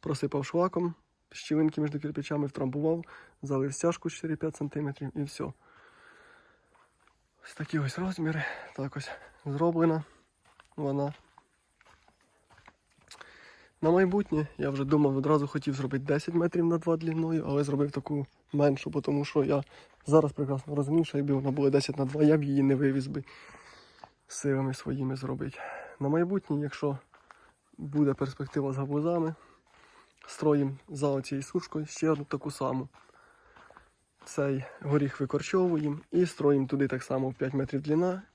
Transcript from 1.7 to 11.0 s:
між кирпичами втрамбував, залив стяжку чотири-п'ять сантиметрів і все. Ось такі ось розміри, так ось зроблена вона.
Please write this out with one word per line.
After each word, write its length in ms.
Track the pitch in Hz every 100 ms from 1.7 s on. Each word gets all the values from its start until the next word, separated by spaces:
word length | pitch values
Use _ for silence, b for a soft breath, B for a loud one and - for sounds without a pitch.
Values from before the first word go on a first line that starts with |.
| 156
між 100 | 151
кирпичами 560 | 147 147 151 143 147 143
втрамбував, 580 | - 135 143 156 165 165 B B B
залив 320 | 139 135 139
стяжку 360 | 135 170 170 170
чотири-п'ять 460 | - 165 156 160 -
сантиметрів 540 | 147 147 147 139 139
і 80 | -
все. 220 | 143 - - - b b b b b b b b b b b b b b _ _ _ _
Ось 100 | -
такі 240 | - 156 160
ось 200 | 139 -
розміри, 460 | 185 180 156 160 B B B -
так 200 | 135 143
ось 140 | 139 B B B 147
зроблена 580 | 143 170 165 165 160 151 b b _ _ _ _ -
вона. 380 | 143 139